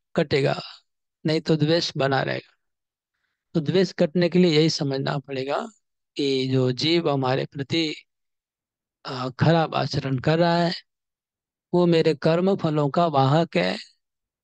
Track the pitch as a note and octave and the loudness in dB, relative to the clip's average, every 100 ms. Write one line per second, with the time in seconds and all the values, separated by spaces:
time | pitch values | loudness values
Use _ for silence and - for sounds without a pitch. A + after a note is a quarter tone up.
0 | _ - D#3+ C#3+ C#3 - - - _ _ | _ -4 0 0 0 -2 -8 -20 _ _
1 | _ _ D#3+ D#3+ D#3+ D#3 D3+ E3+ - D3+ | _ _ -4 -2 0 0 2 0 -2 -2
2 | C3+ C3+ - C3 - _ _ _ _ _ | 0 0 -2 -6 -10 _ _ _ _ _
3 | _ _ _ _ _ E3+ C#3+ F3+ F#3+ - | _ _ _ _ _ -4 -2 0 0 0
4 | E3+ F3+ F3 F3 F3+ D3+ D#3+ - C#3+ C3+ | -2 0 2 4 4 4 2 0 -4 -4
5 | C#3 D3 - C3+ C3 D3+ A#3 - _ _ | -4 -6 -6 -8 -6 -6 -8 -14 _ _
6 | _ - C#3+ C3+ C3 C3 B2+ B2 D3+ E3+ | _ -4 -2 0 0 0 0 0 0 0
7 | E3 C#3+ B2+ C3+ C#3+ D3+ C#3 E3 D#3+ - | 0 0 0 -2 -4 -8 -4 -2 -2 -6
8 | - _ _ _ _ _ _ _ _ _ | -16 _ _ _ _ _ _ _ _ _
9 | - C3 B2+ - D3+ E3 D3+ C#3 C#3+ D3 | -12 -8 -8 0 4 4 2 -2 -4 -4
10 | C#3 C3 D#3 D#3+ E3+ E3+ E3+ F3+ - _ | -4 -2 0 2 2 2 0 -4 -12 _
11 | _ _ _ _ _ _ _ F3 F3 E3 | _ _ _ _ _ _ _ 2 4 4
12 | D#3+ D#3+ D#3+ E3 F#3+ G3 D#3+ D3+ D3 C3 | 2 0 0 2 0 0 0 0 0 0
13 | E3+ C#3 C3+ D3+ E3 F3 F3 - - _ | 0 2 2 2 0 0 -2 -4 -10 _
14 | _ _ _ _ | _ _ _ _